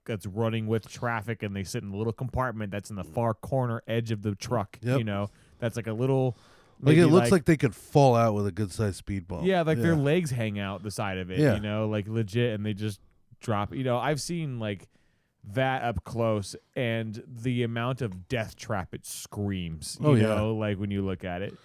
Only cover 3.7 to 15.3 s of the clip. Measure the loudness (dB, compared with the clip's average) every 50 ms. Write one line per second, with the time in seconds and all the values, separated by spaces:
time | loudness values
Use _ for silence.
3.7 | -2 -4 -4 -2 -2 -2 0 -2 -4 -2 -2 -4 -4 -4 -4 -2 -2 -2 -2 -4
4.7 | -8 -6 -2 0 0 2 2 0 -2 -2 -4 -4 -8 _ _ _ -10 _ -6 -4
5.7 | -4 -4 -6 -6 -4 -2 0 2 2 2 2 0 -2 -4 -12 -20 -20 -20 _ _
6.7 | _ 0 4 6 8 8 8 8 8 8 8 8 6 4 6 4 4 4 4 0
7.7 | 0 -4 -10 2 4 6 8 8 8 6 4 4 2 2 0 -2 0 -2 -4 -2
8.7 | -2 0 0 0 -2 -4 -6 -6 -6 -6 -4 -6 -6 -2 0 2 2 2 2 2
9.7 | 2 2 4 4 4 4 4 4 4 2 2 0 -2 -2 -2 -2 -2 -4 -4 -6
10.7 | -6 -6 -8 -8 -6 -4 -4 -4 -4 -4 -6 -4 0 4 4 4 4 2 0 -2
11.7 | -2 0 0 0 0 -2 -2 -2 -2 -2 -2 -2 0 0 0 0 0 -2 -4 -4
12.7 | -4 -4 -4 -6 -6 -8 -14 _ _ _ _ _ -20 -10 -4 -2 -2 0 -2 -2
13.7 | -4 -4 -2 0 0 0 0 0 -2 -2 -4 -6 -6 -4 -4 -6 -6 -4 -4 -4
14.7 | -6 -6 -10 -16 _ _ _ _ _ _ _ _